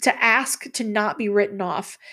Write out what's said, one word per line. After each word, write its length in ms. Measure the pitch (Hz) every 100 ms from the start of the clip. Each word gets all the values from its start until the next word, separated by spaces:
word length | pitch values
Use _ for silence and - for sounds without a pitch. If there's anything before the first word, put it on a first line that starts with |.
to 220 | - -
ask 480 | 233 226 277 - 269
to 100 | -
not 340 | 226 214 208 -
be 120 | 208
written 320 | 202 202 202
off. 360 | 180 160 196 - -